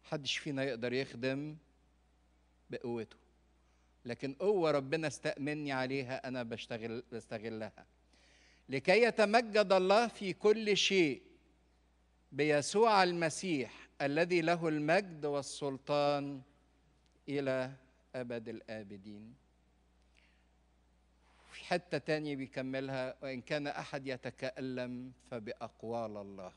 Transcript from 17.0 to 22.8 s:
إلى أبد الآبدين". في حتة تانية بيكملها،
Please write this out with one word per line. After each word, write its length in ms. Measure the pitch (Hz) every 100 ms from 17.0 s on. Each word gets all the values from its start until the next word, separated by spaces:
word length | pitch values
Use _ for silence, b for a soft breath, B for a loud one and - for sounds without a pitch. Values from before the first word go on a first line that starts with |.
| _ _ -
إلى 420 | 143 135 131 131 135 _ _ _ 127
أبد 340 | 123 117 113
الآبدين". 840 | 113 - 110 101 101 104 104 110 127 _ _ _ _ _ _ _ b b b b _ _ _ _ _ _ _ _ _ -
في 140 | - -
حتة 320 | 180 - 147
تانية 380 | - 156 151 139
بيكملها، 800 | 131 139 131 135